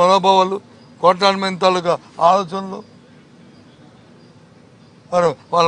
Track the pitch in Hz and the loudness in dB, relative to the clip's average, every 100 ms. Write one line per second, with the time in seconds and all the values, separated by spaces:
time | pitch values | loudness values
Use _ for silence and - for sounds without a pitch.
0 | 180 190 190 190 185 196 - - - - | 2 2 2 2 0 -4 -12 -20 -20 -2
1 | 170 185 196 196 190 180 190 180 170 160 | 0 2 0 0 -6 -2 -2 0 -2 -4
2 | - - 170 190 175 196 190 202 - - | -6 0 2 2 -2 -10 -12 -14 -18 -20
3 | _ - _ _ - - - - - - | _ -20 _ _ -20 -20 -20 -20 -20 -20
4 | _ - - - - - _ _ - _ | _ -20 -20 -20 -20 -20 _ _ -20 _
5 | - 180 165 - - 170 | -6 -2 -2 -4 -4 0